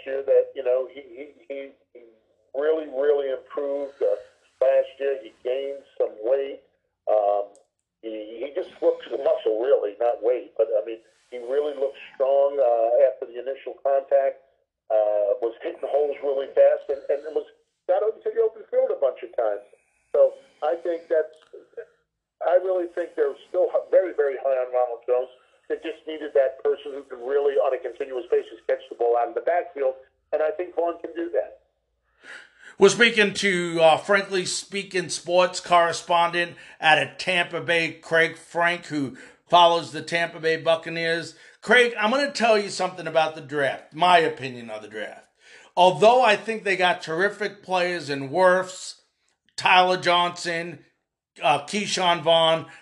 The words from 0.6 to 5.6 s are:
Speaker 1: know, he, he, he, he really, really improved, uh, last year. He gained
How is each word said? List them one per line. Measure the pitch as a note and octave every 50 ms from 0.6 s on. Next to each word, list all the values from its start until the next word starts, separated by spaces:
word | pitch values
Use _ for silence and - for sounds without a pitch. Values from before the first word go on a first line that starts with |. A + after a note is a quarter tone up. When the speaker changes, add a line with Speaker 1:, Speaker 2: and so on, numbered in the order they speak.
| B2+
Speaker 1:
know, | B2 B2+ C3 C3 A#2+ -
he, | C#3
he, | C#3 B2 A2+ B2+ D3 D3+ - _ - _
he, | C#3 C#3 C#3 C#3 C3+ _ _ _ _
he | A#2+ A#2+ - _ _ _ _ _ _ _ _ -
really, | C3+ D3 D#3 D#3+ D#3+ D#3
really | D3 C3 C3 C#3+ D3 D3 C#3+ C#3 C3+
improved, | C3 B2 - - - D3 C#3+ C#3+ C#3 C#3+ C#3+ C3+ - _
uh, | B2 G2+ G2+ - - - _ _ _ _ _ _ B2+
last | C3 C3+ C3+ C3+ - -
year. | - C3+ C#3 C#3 C3+
He | A#2+ A2 - _ _
gained | B2+ B2+ C3+